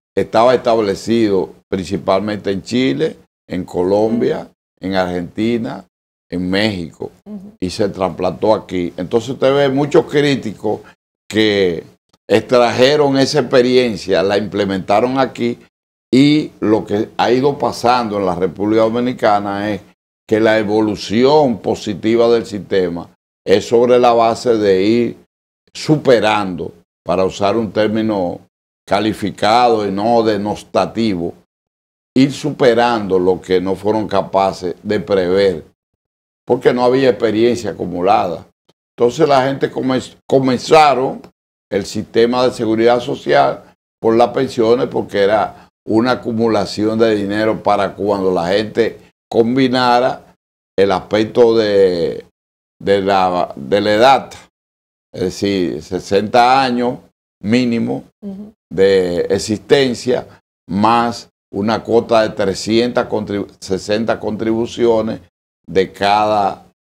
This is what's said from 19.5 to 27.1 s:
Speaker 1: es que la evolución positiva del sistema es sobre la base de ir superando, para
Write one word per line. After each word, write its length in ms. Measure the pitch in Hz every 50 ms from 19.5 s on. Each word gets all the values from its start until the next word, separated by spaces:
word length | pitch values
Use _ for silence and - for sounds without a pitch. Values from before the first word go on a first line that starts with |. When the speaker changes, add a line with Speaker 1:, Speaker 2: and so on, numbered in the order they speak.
| 98 101 101 107 104
Speaker 1:
es 80 | 95 - - _ _ _ _ _ _ _ -
que 120 | 110 107
la 180 | 113 110 110 110
evolución 1000 | 107 101 107 110 110 107 101 87 - - 95 113 127 135 151 156 147 127 113 90
positiva 680 | - - 107 - - 107 104 80 - 110 117 117 117 117
del 160 | 117 117 110
sistema 640 | - 101 101 85 - 104 98 92 87 85 85 87 - _ _ _ _ _ _ -
es 200 | - 95 104 -
sobre 320 | - 123 117 123 120 123 123
la 140 | 123 120 117
base 460 | 117 113 113 113 - - 127 113 110
de 240 | 107 98 95 92 95
ir 340 | 107 113 120 120 120 - - _ _ _ _ _ _ _ _ _ _ -
superando, 1040 | - - - 156 143 120 135 123 110 98 107 107 104 101 92 90 80 85 - - - _ _ _ _ _
para 220 | -